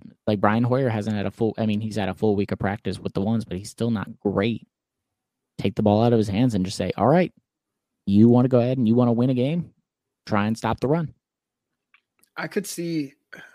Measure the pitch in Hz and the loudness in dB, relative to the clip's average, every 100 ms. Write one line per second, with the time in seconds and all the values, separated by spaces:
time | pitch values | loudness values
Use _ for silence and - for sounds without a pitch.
0 | - _ - 104 104 110 120 127 127 110 | -14 _ -2 2 2 2 0 0 0 -2
1 | 107 107 98 - 113 - 110 104 110 104 | -4 -4 -4 -2 -4 -2 -2 -2 -4 -4
2 | 95 95 107 101 98 98 101 104 95 95 | -4 0 0 0 -2 -2 -4 -4 -6 -8
3 | 92 - 98 113 110 90 101 - 117 107 | -6 -4 -2 -2 -4 -10 -10 -6 -4 -4
4 | 78 - - 98 110 110 - _ _ _ | -6 -6 -2 0 -2 -4 -10 _ _ _
5 | _ _ _ _ _ - 101 - 104 104 | _ _ _ _ _ -6 -6 0 2 4
6 | 117 117 107 101 127 107 90 - 92 - | 4 2 0 0 0 0 -4 -4 -6 0
7 | 110 170 175 _ _ _ _ _ _ _ | 4 4 2 _ _ _ _ _ _ _
8 | - 101 117 123 127 127 120 131 110 120 | 0 6 6 6 4 2 2 0 2 4
9 | 123 117 131 123 131 170 - _ _ _ | 2 2 0 0 0 -2 -6 _ _ _
10 | _ _ - 107 104 113 113 110 123 165 | _ _ -2 0 0 -2 -4 -2 -2 -2
11 | 156 - _ _ _ _ _ _ _ _ | -2 -12 _ _ _ _ _ _ _ _
12 | _ _ _ - 165 208 180 - 170 160 | _ _ _ -12 -6 -6 -6 -8 -4 -4
13 | 135 _ _ - - | -6 _ _ -20 -20